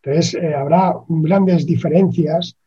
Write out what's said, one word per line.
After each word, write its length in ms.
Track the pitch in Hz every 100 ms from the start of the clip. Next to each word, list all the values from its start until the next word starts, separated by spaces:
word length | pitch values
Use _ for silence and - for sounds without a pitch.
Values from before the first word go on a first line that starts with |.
Entonces, 320 | 135 147 -
eh, 200 | 175 170
habrá 380 | 143 143 170 - - -
grandes 560 | 160 156 196 185 175
diferencias 920 | 139 147 165 160 190 175 151 165 180 -